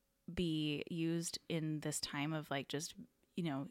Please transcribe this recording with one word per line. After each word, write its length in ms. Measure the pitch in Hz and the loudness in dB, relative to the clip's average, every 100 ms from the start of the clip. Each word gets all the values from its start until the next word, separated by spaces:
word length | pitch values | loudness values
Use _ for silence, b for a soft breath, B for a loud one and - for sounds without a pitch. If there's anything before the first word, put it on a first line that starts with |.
| _ _ - | _ _ -6
be 500 | 170 170 156 151 147 - | 0 2 2 2 0 0
used 500 | 170 165 165 165 - - | 0 2 2 0 -4 -2
in 320 | 165 156 151 | 0 2 0
this 180 | 151 - | 0 -2
time 340 | - 143 147 | -2 0 0
of, 160 | 160 147 | 0 0
like, 180 | 139 - | -2 0
just, 260 | 143 - - - _ _ - | -2 -2 -8 -16 _ _ -2
you 80 | |
know, 240 | 170 135 - | 0 0 -4